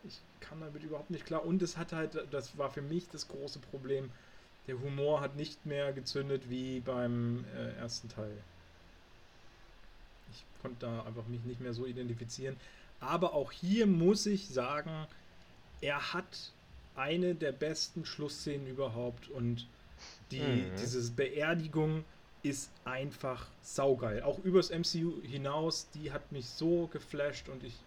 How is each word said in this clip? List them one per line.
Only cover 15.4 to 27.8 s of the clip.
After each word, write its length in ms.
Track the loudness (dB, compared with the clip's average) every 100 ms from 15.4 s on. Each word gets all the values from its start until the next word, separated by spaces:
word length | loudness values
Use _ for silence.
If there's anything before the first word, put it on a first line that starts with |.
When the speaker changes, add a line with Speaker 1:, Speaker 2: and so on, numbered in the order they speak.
| -20 -20 -18 -4
Speaker 1:
er 320 | -2 0 0
hat 400 | -2 -4 -12 -14 -16 -20 -18 -14 -4
eine 380 | 0 4 4
der 180 | 4 0
besten 520 | 2 0 0 -2 -2
Schlussszenen 600 | -6 -4 -4 -4 -2 -2 -4
überhaupt 640 | -2 0 0 -2 -4 -10
und 380 | 0 0 0 -4 -16 -20 -18 -18 -18 -8
die, 100 | -2
Speaker 2:
Mhm. 300 | 4 4 2 -2
Speaker 1:
diese 300 | -2 0 -2
Beerdigung 920 | 0 0 2 2 2 2 2 4 2 -2 -16 -20 -2
ist 280 | -2 -2 -6 -8
einfach 640 | -6 -2 -4 -4 -4 -4 -8 -14
saugeil. 600 | -4 4 6 6 4 2
Auch 160 | 0 2
übers 300 | 6 8 6
M 140 | 2
C 200 | 2 2
U 180 | 0 0
hinaus, 680 | -6 -4 0 2 2 0 -6
die 180 | -8 -6
hat 180 | -6 -6
mich 160 | -8 -8
so 400 | 0 4 4 2
geflasht 600 | -4 -6 0 0 -2 -10
und 160 | -10
ich 100 | -10 -12